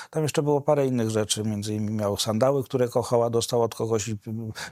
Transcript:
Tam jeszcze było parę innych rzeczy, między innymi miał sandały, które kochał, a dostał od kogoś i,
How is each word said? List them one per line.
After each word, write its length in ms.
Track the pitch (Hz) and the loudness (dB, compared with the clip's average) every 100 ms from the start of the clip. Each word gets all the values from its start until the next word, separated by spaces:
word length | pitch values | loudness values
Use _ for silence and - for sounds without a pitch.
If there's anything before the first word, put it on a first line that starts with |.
| - | -6
Tam 120 | 156 | -2
jeszcze 200 | 151 - | 0 0
było 180 | 147 143 | 2 2
parę 260 | 139 147 135 | 4 2 2
innych 240 | 127 110 | 2 0
rzeczy, 340 | 110 107 - | 0 0 -2
między 300 | 107 107 104 | -2 -2 -4
innymi 220 | 107 104 110 | -4 -2 -2
miał 200 | 104 101 | 0 0
sandały, 480 | - 110 131 143 | 0 2 2 2
które 240 | 127 127 120 | 0 0 0
kochał, 340 | 123 110 120 | 0 2 2
a 80 | 117 | 2
dostał 320 | 117 - 120 | 0 0 0
od 120 | 117 | 0
kogoś 340 | - 113 113 104 | 0 -2 -2 -2
i, 80 | 104 117 110 113 - - | -8 -8 -8 -8 -10 -14